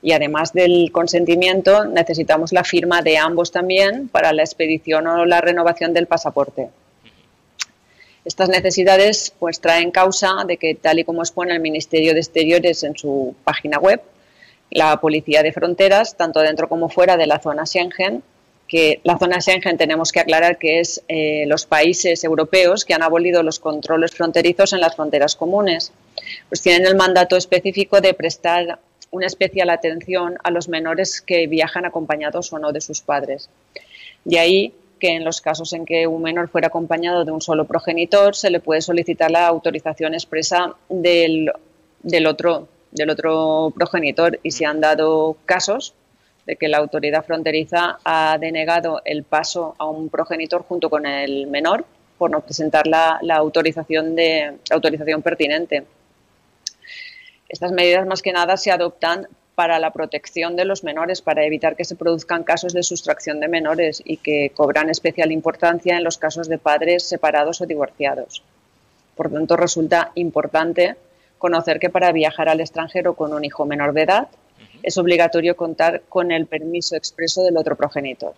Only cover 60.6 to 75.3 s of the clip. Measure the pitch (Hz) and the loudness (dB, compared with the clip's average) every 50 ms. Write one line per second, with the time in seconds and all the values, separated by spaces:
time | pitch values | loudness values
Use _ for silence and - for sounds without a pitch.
60.6 | 185 190 196 - - 160 147 156 165 170 185 180 _ 170 151 156 151 151 156 147 | -2 -2 -2 -6 -6 -8 -6 -6 -4 -4 -4 -4 _ -2 0 0 0 0 -2 -2
61.6 | - 160 156 - 175 - 170 - 165 170 165 160 165 - 175 170 165 - 165 165 | -2 -2 -2 -2 -8 -10 -8 -4 -2 -2 -2 -2 -4 -6 -6 -6 -2 -2 -2 -2
62.6 | - 180 175 180 175 - 180 170 - - 151 - - 160 151 151 147 160 170 165 | -2 -4 -4 -4 -4 -4 -6 -6 -4 -4 -6 -4 -4 -10 -6 -6 -4 -2 -2 -2
63.6 | 160 151 160 165 175 156 156 - - - 160 - _ 147 151 147 143 143 _ - | 0 0 0 0 0 -2 -2 -6 -8 -10 -10 -8 _ -4 -2 -2 -2 -4 _ 0
64.6 | 151 139 143 151 156 160 160 - - 160 160 - 160 160 160 160 156 165 156 - | 0 0 2 0 0 0 -2 -2 -2 -4 -2 0 0 0 0 -2 -4 -4 -4 0
65.6 | - 170 170 170 - 175 175 170 170 165 165 - - 156 156 165 165 160 165 151 | 0 0 0 0 0 0 0 0 -2 -4 -4 -4 -4 -6 -4 -6 -6 -6 -6 -2
66.6 | _ 156 147 151 160 165 175 175 - - 180 - - 156 147 147 147 156 170 - | _ 0 0 2 2 0 0 0 -2 -4 -6 -2 -2 0 2 2 0 0 -2 -6
67.6 | 180 165 165 147 139 131 - _ 143 139 135 131 123 - - - _ _ _ _ | -6 -6 -4 -4 -4 -6 -6 _ -4 -4 -4 -4 -10 -12 -16 -20 _ _ _ _
68.6 | _ _ _ _ _ _ _ _ _ _ _ - 160 156 156 151 160 143 - 165 | _ _ _ _ _ _ _ _ _ _ _ -8 -6 -6 -4 -4 0 0 0 0
69.6 | 175 175 - 170 160 156 175 170 165 - - 175 175 165 156 156 151 147 - 156 | 2 0 0 -2 -2 0 0 0 0 -2 -4 -4 -6 -2 -2 -4 -4 -2 -2 -2
70.6 | 160 170 165 - 175 190 233 - _ _ _ _ _ _ _ _ - 175 170 165 | -2 0 0 0 0 0 0 -8 _ _ _ _ _ _ _ _ -2 -2 0 0
71.6 | 165 170 156 - - 170 - 185 180 175 165 165 151 156 156 - 160 160 160 160 | 0 -2 -2 -2 -2 -2 0 2 2 2 2 2 0 0 0 -2 0 0 0 0
72.6 | 165 151 _ - 160 160 - 185 175 180 170 - 160 151 151 151 151 143 - - | -2 -6 _ -8 -10 -6 -6 -4 -2 -2 -2 -2 -6 -6 -4 -6 -8 -8 -6 -6
73.6 | 147 147 147 147 143 143 143 156 156 165 185 214 277 - _ _ _ _ _ _ | -4 -4 -2 -2 -2 0 0 0 2 2 2 0 0 -4 _ _ _ _ _ _
74.6 | 107 _ _ 127 196 170 165 190 175 175 175 165 170 170 | -20 _ _ -8 -8 -4 -2 0 2 2 4 4 4 2